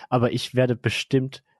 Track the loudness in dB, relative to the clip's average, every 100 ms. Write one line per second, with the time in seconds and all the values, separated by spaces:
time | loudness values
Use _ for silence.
0 | -2 0 0 -2 -2 0 0 0 -2 -4
1 | 0 0 -2 -10 _